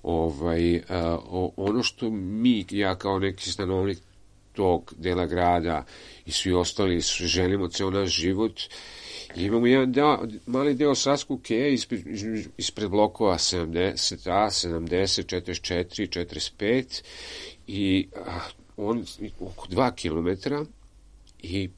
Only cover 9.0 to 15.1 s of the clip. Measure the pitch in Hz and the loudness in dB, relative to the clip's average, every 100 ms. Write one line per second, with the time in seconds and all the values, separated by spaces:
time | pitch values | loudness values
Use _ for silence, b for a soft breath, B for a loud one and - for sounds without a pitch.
9 | B B B 87 98 117 120 131 131 127 | B B B -4 0 4 6 6 4 4
10 | 147 139 113 107 - 127 147 127 147 131 | 4 2 -2 -10 -2 0 2 4 2 4
11 | 139 139 - 131 - 113 143 123 - 113 | 2 0 -2 -8 0 0 2 2 0 -6
12 | 85 98 107 110 104 - 98 - 104 101 | -6 -6 -4 -6 -8 -6 -6 -4 0 4
13 | 107 - 107 85 - 90 80 80 92 - | 4 4 2 4 0 0 0 2 0 0
14 | - 92 90 95 107 - 87 82 85 90 | -4 -4 0 2 4 0 -2 -4 0 0
15 | 95 | 2